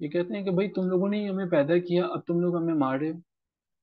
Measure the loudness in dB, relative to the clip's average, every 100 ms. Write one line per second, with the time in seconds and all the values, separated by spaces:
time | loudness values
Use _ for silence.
0 | -4 -4 -2 -4 -2 0 0 0 0 2
1 | 2 0 -2 -2 0 2 4 2 2 0
2 | 0 -4 -2 0 2 0 0 2 2 0
3 | -2 -6 -12 _ _ _ _ _